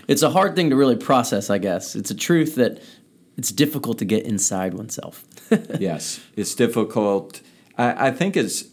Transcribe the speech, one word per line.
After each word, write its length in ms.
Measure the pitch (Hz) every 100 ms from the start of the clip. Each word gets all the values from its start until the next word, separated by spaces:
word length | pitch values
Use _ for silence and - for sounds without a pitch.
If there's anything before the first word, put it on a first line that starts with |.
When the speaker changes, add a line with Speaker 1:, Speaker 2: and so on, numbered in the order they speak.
| -
Speaker 1:
it's 140 | 143
a 80 | 156
hard 260 | 165 196 170
thing 140 | 160
to 80 | 135
really 180 | 135 113
process, 540 | - 131 120 101 101
I 80 | 101
guess. 400 | 95 87 - -
It's 140 | 98
a 40 | 104
truth 400 | - 170 151 127
that 260 | 113 - - - _ _ _ -
it's 140 | -
difficult 460 | - 147 143 - 113
to 80 | 98
get 200 | 110 -
inside 480 | 101 - 95 92
oneself. 520 | 90 113 - - - -
<laughs> 60 | - - 220 - -
Speaker 2:
Yes, 420 | 95 78 - - - -
it's 200 | 98 -
difficult. 840 | 117 117 104 120 104 98 - - - _ _ -
I, 300 | 123 - 135
I 40 |
think 240 | 131 185 -
it's, 300 | - - -